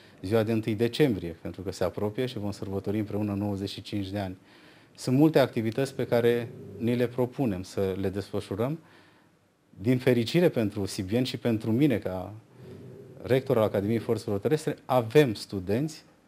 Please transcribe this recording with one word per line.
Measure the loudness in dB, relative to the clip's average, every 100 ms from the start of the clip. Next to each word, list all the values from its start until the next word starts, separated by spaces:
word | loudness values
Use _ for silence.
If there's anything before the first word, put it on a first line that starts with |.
| -20 -10
ziua | 0 2
de | 4
întâi | 0 0 0
decembrie, | 0 4 2 2 -6 -8
pentru | -10 -10
că | -8
se | -2
apropie | -2 -2 -4 -4 -6
și | -4
vom | -8
sărbători | -8 -6 -6 -2 -2
împreună | -2 -4 -4
nouăzeci | -2 -4 -4 -6
și | -8
cinci | -8 -8 -6
de | -6
ani. | -6 -8 -18 -20 -20 -20 -20 -8
Sunt | 0 4
multe | 6 6
activități | 4 2 -2 0 -2 -2
pe | 0
care | 4 4 2 -2 -10 -14 -4
ni | 0 0
le | 0
propunem | 0 -2 0 -2 -2
să | -4 -2 -2 0
le | -2
desfășurăm. | -4 -6 -6 -4 -2 -2 -4 -12 -20 -20 _ _ _ _ _ _ -4
Din | 0 2
fericire | 4 4 4 4 4
pentru | 4 0 -2 -4
sibieni | -4 -2 0 0
și | -2
pentru | -2 0 0
mine, | 2 4 2
ca | -2 -6 -8 -14 -20 -20 -18 -18 -18 -18 -20 -8
rector | 0 0 2 4
al |
Academiei | 4 2 0 0
Forțelor | 0 -2 -2 0
Terestre, | 0 0 -2 -6 0
avem | 0 4 6 6
studenți | 2 -6 -6 -2 0 -2 -6 -20 _